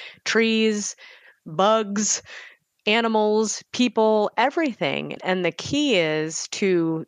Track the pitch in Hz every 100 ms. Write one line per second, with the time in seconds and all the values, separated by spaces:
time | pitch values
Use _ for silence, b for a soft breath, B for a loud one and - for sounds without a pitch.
0 | B B - 220 226 220 220 208 202 -
1 | B B B B - 156 196 220 208 202
2 | 208 - B B B B _ _ - 220
3 | 233 220 214 214 214 - - - 247 -
4 | 220 214 208 - 254 311 311 208 151 143
5 | 147 - - 185 175 - - 285 294 202
6 | 160 156 156 160 - - 196 180 165 160